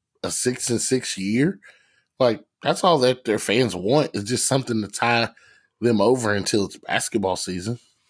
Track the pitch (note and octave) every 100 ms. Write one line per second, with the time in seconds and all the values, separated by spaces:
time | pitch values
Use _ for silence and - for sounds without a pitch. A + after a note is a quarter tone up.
0 | _ _ F#2 - B2+ B2+ - A2+ - C3
1 | - - F#2+ A2+ D3+ G3 - _ _ _
2 | _ - B2+ G#2 - _ C#3 F3+ F#3+ D#3+
3 | B2+ B2+ - G#2 - G#2+ B2 F2+ F#2+ C#3+
4 | - A2 G#2 A#2+ - C3+ B2+ A2+ G2 -
5 | A#2+ A#2 A#2 - _ _ _ _ A#2 A2
6 | G#2 B2+ A2+ G#2 - A2 F#2+ - - -
7 | - A2 G2 F#2 - F#2 F#2+ A#2+ _ _